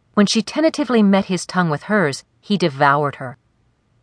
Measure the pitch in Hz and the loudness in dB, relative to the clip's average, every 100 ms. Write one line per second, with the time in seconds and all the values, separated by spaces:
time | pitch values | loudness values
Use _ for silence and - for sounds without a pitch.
0 | _ - 202 226 - - 320 - 294 240 | _ 0 2 0 -2 0 0 0 -2 2
1 | 202 196 196 180 - 180 175 143 - 208 | 4 2 0 -6 -4 -2 -2 -2 -2 0
2 | 156 131 - _ - 202 175 135 143 143 | 0 -4 -12 _ -4 -2 0 2 2 2
3 | 143 - 131 131 _ _ _ _ _ _ | 0 -6 -14 -16 _ _ _ _ _ _